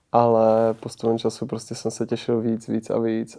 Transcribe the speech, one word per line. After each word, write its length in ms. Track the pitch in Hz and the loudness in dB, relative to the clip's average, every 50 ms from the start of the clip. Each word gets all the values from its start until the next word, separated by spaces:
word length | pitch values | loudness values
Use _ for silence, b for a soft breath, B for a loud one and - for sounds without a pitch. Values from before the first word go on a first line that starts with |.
| B _ - | B _ 2
ale 600 | 117 120 117 117 113 113 110 110 110 113 113 110 110 | 4 6 6 6 6 6 6 4 4 4 2 0 -2
postupem 380 | - 120 - - - 117 113 117 | -6 -14 -10 -4 -2 0 0 0
času 280 | - 113 - - - | -2 -4 -4 -6 -8
prostě 280 | - - 113 - - 113 | -8 -8 -8 -8 -10 -10
jsem 160 | - - 113 | -8 -8 -6
se 160 | - - 123 | -6 -6 -4
těšil 340 | 117 120 113 - - 120 117 | -4 -4 -4 -2 -2 -2 0
víc, 280 | 110 120 113 110 - - | 0 -2 -2 -4 -4 -4
víc 220 | 113 110 110 - | -6 -6 -4 -2
a 80 | - 117 | -2 -2
víc 400 | 117 113 110 110 113 113 - | 0 0 -2 -2 -4 -8 -10